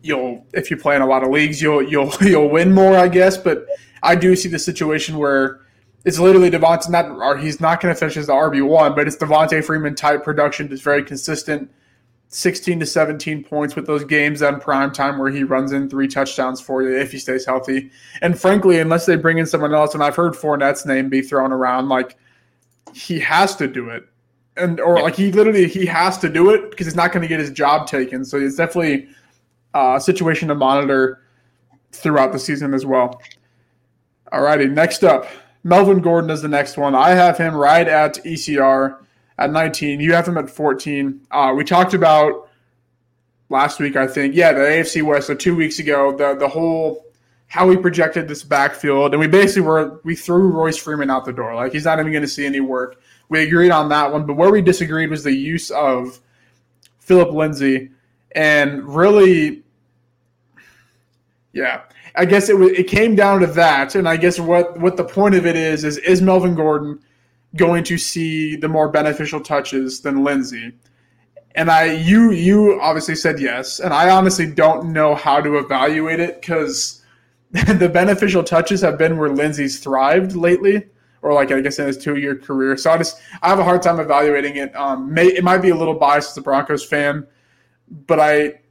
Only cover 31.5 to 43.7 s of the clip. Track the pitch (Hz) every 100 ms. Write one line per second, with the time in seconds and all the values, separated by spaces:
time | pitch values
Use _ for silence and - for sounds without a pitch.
31.5 | _ _ _ _ - 170 147 131 139 -
32.5 | 143 143 135 135 131 123 - - - _
33.5 | _ _ _ _ _ _ _ - - 143
34.5 | 151 139 143 165 - 190 - - - _
35.5 | _ 170 180 196 190 175 170 160 156 151
36.5 | 143 139 - 143 131 156 180 175 165 165
37.5 | 151 143 165 165 156 151 - 170 160 -
38.5 | 143 135 135 135 135 _ _ _ - 139
39.5 | 156 160 156 147 143 156 170 170 170 135
40.5 | - 151 131 151 143 139 135 _ 139 135
41.5 | 139 147 175 180 190 165 156 151 - -
42.5 | _ _ _ _ _ _ _ _ _ _
43.5 | 135 143